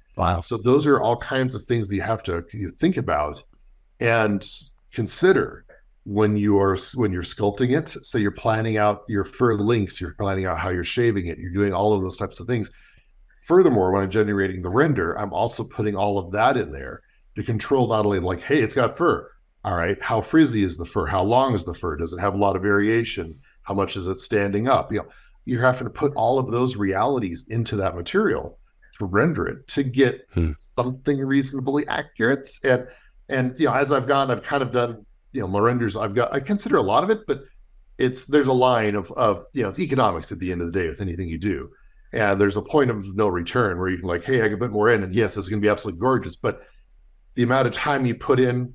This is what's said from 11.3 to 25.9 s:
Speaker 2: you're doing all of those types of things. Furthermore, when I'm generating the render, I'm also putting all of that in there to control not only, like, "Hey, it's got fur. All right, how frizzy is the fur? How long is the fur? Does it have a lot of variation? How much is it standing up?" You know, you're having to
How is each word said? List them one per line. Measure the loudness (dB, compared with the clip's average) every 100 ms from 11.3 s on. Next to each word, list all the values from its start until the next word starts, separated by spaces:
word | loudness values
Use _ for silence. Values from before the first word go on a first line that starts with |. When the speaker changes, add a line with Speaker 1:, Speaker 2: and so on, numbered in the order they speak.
| -6
Speaker 2:
you're | -6
doing | 0 0
all | 2 2
of | 2
those | -2 -6
types | -8 -8
of | -4
things. | -4 -4 -12 _ _ _ _ _ _
Furthermore, | 2 6 6 6 2
when | 2
I'm | 0
generating | 0 0 2 0 -2
the | -2
render, | 2 2 2 -2 -4
I'm | -6
also | -2 -4 -4
putting | -10 -4 -4 -2
all | -2 -2
of | -2
that | 2 2 2
in | -2
there | -8 -12 -14 _ _ _ -10
to |
control | -6 -4 0 2 2
not | 2 2
only, | 0
like, | -2 -4
"Hey, | 0 0
it's | 0
got | 0 0 2
fur. | 0 0 -4 _ _ _
All | -6 -2
right, | -2 -2
how | -2 -2
frizzy | 2 4 4 4
is | 0 -2
the |
fur? | -6 -4 -2
How | 0
long | 2 2 2
is | 0
the | -4
fur? | -6 -6 -4
Does | -6
it | -2
have | -2
a | 2
lot | 2 2
of |
variation? | 2 2 4 2 0 -6 -10 -12 _ _
How | -6
much | -2 -2 -2
is | -6
it | -6
standing | -2 0 0 0 2
up?" | 2 2
You | -6
know, | -6 -16 -20 _
you're | -6 2
having | 2 2
to | -4